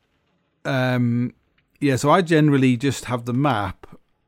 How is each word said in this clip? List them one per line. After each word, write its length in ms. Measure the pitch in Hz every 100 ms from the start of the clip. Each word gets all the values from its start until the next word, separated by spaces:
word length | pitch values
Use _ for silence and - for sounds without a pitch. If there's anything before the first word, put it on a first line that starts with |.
| _ _ _ _ _ _
um, 720 | 147 135 127 127 120 120 123 - _ _ _ _
yeah, 160 | 143 127
so 140 | 143
I 120 | 175
generally 540 | 165 156 151 139 131 120
just 300 | 139 - -
have 180 | 120
the 80 | 120
map 560 | 120 143 110 98 - - - _ _